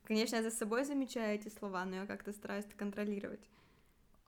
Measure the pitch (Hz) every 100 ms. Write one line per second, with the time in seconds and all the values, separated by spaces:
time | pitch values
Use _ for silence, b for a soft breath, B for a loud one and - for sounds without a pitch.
0 | - 214 226 226 226 226 208 233 285 277
1 | 254 240 214 208 208 - 202 185 190 185
2 | 202 202 196 208 202 202 208 - 208 202
3 | 208 202 - 208 - b b b b b
4 | b -